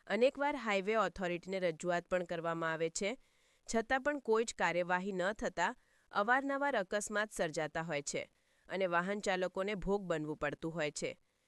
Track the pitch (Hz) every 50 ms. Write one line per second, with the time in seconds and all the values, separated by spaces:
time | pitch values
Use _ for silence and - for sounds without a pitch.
0 | _ - 190 208 240 269 - 269 285 285 294 269 226 226 202 196 185 196 220 226
1 | 202 180 180 - 196 175 175 170 - 180 190 190 180 175 160 151 - 175 175 175
2 | 170 - - 180 180 - 175 170 160 165 165 165 165 165 160 156 165 165 - -
3 | 208 196 240 - - _ _ _ _ _ _ _ _ - - 226 220 - 262 269
4 | 262 294 294 285 - - 220 220 233 220 - - 202 170 165 175 180 170 180 180
5 | 185 202 196 185 175 190 220 - - 175 180 - 170 196 254 - _ _ _ _
6 | _ _ - 196 208 220 247 269 269 277 277 277 285 285 269 220 190 - - 208
7 | 208 - 214 208 214 214 - - 190 165 147 170 156 151 - 165 160 165 160 143
8 | 143 - - 151 - - _ _ _ _ _ _ _ - 165 185 190 180 175 170
9 | 175 185 202 208 196 208 190 185 185 180 - 190 190 196 214 190 156 180 196 208
10 | 196 175 170 156 151 151 156 143 - 147 139 - - 165 160 170 151 151 147 -
11 | - 139 - - _ _ _ _ _